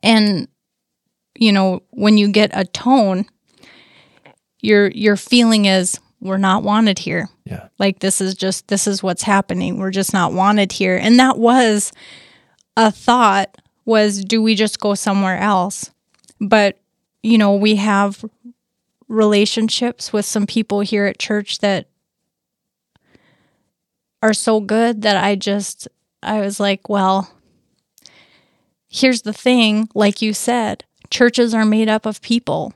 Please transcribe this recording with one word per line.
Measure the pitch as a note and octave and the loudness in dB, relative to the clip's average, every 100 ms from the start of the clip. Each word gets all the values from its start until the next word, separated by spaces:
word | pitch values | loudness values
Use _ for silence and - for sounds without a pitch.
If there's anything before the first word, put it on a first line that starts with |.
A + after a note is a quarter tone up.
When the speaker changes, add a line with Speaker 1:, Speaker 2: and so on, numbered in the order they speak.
Speaker 1:
And, | A3 A3+ G#3 F#3 - _ _ _ _ _ _ _ _ - | 4 4 4 0 -6 _ _ _ _ _ _ _ _ 0
you | A3+ | 2
know, | G3+ F#3+ F#3 _ | 2 0 -2 _
when | - G#3 G#3+ | -2 2 4
you | G#3 | 4
get | G3+ - | 2 0
a | - F#3 | -2 -6
tone, | - - C4+ G#3 F#3 G#3 _ _ _ - - _ _ _ _ - _ _ _ | -4 2 2 2 0 -6 _ _ _ -20 -20 _ _ _ _ -20 _ _ _
your, | G#3+ G#3 G3+ | 2 4 2
your | - G#3 G3+ | 0 0 0
feeling | - B3 A3+ A3 G3+ | 2 2 4 4 2
is, | F#3+ F#3 - _ _ | 2 0 -6 _ _
"We're | F#3+ F#3+ | -6 -2
not | G3 F#3+ | 0 0
wanted | G#3 G#3 A3 F#3+ | 0 2 2 0
here." | - E3+ F#3 _ - | -4 -6 -8 _ -14
Speaker 2:
Yeah. | - - _ | -14 -16 _
Speaker 1:
Like, | G3 F#3+ | -2 -2
this | F#3+ - | -4 -2
is | F#3+ F#3+ | -4 -4
just, | F#3+ F#3 - | -4 -6 -4
this | G3+ - | -4 -2
is | G3 | -2
what's | F#3+ F3+ | -4 -4
happening. | - G3 G3 F3+ F3+ F3+ | 0 0 0 -4 -4 -4
We're | F#3+ | -6
just | F#3+ F#3+ | -4 -2
not | G3 F3 | 0 -2
wanted | F#3 G3 G#3 G3 | 0 0 2 0
here. | - F#3 F3+ | -2 -2 -2
And | G#3+ A#3+ | 2 4
that | C4 B3+ | 4 2
was | A#3 B3+ A#3 G#3 - - - - - _ _ _ _ - | 2 4 2 0 -4 -10 -20 -20 -20 _ _ _ _ 0
a | A3 | 0
thought, | G#3 - B3 A3+ G3 G3 _ _ _ - | 0 0 2 4 2 -2 _ _ _ -2
was, | A3 G#3+ G3+ | 2 2 -2
"Do | G3 A3+ | -2 0
we | A3 G#3+ | 0 2
just | G#3+ - | 0 -2
go | G#3 | -4
somewhere | G3+ - G3 F#3+ F#3 | -2 -2 0 0 -2
else?" | G3+ G3 F3+ - - _ _ _ _ _ | 0 0 -2 -6 -14 _ _ _ _ _
But, | G3+ A3 G3+ - _ _ _ _ | 2 4 2 -2 _ _ _ _
you | A3 A3+ | 2 4
know, | G3+ G3+ | 4 2
we | G#3+ G#3+ | 2 2
have | G#3 G3 G3+ G3+ A3 _ A#3+ _ _ _ _ _ _ | 0 0 0 -4 -16 _ -20 _ _ _ _ _ _
relationships | A3 G#3+ G#3 G#3 - A3 - A#3+ - - | 0 2 2 0 0 -2 -2 -4 -6 -6
with | G#3+ G3+ | -4 -4
some | A3 G3+ | -4 -2
people | - A3 G3+ | -2 -2 -2
here | G3+ G#3 G3+ | -2 -2 -2
at | - | -4
church | - G#3 G3+ - | -4 -4 -4 -4
that | G3+ F#3+ - _ _ _ _ _ _ _ _ _ _ _ _ _ _ _ _ _ _ _ _ _ _ _ | -2 -2 -6 _ _ _ _ _ _ _ _ _ _ _ _ _ _ _ _ _ _ _ _ _ _ _
are | A3 | -2
so | G#3+ - A3 | 0 0 -2
good | G3+ G#3+ A#3 A3 | 0 0 0 0
that | G#3+ G3 | 0 0
I | G3 G3+ | 0 -2
just, | G3+ G3+ G3 - - _ _ _ | -2 -4 -6 -12 -20 _ _ _
I | - G#3+ | -6 -4
was | G3+ G3+ | -4 -4
like, | G3+ G3 - | -2 -2 -2
"Well, | G3+ F#3+ F#3+ F#3+ _ _ _ _ _ _ _ _ _ _ _ _ _ _ _ _ | 0 2 0 -2 _ _ _ _ _ _ _ _ _ _ _ _ _ _ _ _
here's | - C4 A#3+ | -4 -4 -4
the | G#3 | -8
thing, | G#3 B3+ B3 A3 G#3+ A3 | -8 -2 2 2 0 -4
like | - G#3 G3+ | -2 -2 -2
you | G#3+ | -6
said, | G#3 - A#3+ G#3+ - - _ - | -4 -4 -2 -4 -8 -14 _ -12
churches | - A#3+ A#3+ A#3+ | 0 2 2 0
are | A3 G#3+ | 2 0
made | G#3+ A3 | 2 0
up | G#3+ A3 | -2 -4
of | G#3 | -10
people. | - A#3 - D#3 - | -4 -4 -2 -6 -6